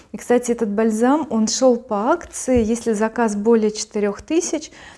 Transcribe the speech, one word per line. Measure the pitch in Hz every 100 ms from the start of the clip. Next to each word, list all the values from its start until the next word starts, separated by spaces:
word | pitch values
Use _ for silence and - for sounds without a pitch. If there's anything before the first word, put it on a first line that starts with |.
| -
И, | 202
кстати, | - 247 240
этот | 233 226
бальзам, | 202 226 214 247 294 285
он | 226 220
шёл | - 262 233
по | - 208 220
акции, | 339 - - - 254
если | 214 233 233
заказ | 214 220 220 226 208
более | 208 233 214
четырёх | 214 - 208 202 202
тысяч, | - 320 - 311 302 - -